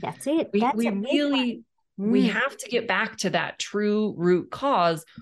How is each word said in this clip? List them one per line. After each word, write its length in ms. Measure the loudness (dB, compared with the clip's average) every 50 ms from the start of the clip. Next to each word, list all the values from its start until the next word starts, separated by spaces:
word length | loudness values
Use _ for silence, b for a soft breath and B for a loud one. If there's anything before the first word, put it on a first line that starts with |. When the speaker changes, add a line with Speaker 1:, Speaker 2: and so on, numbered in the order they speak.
Speaker 1:
That's 240 | -8 -8 -8 -6 -4
it. 240 | -2 0 0 0 0
Speaker 2:
We, 80 | 0 0
Speaker 1:
That's 160 | 2 2 0
Speaker 2:
we 120 | 0 0 0
Speaker 1:
a 40 |
big 120 | -2 -2 -2
Speaker 2:
really, 600 | 0 0 0 2 2 0 0 0 0 -4 -6 -10 _ _ _ _ _ _
Speaker 1:
one. 140 | -4 0 2
Speaker 2:
we 180 | 4 4 4 4
Speaker 1:
Mm. 40 |
Speaker 2:
have 240 | 2 0 -2 -2 -4
to 120 | -8 -8 -4
get 180 | -4 -2 -2
back 300 | 0 0 -2 -2 -4 -4 -4
to 120 | -4 -2
that 280 | 0 0 -2 -4 -6 -8
true 560 | -8 -6 -2 0 0 2 2 2 0 0 -2 0
root 320 | 2 4 4 4 2 -2
cause, 560 | -8 -4 -2 0 2 4 4 2 2 0 -6 B B B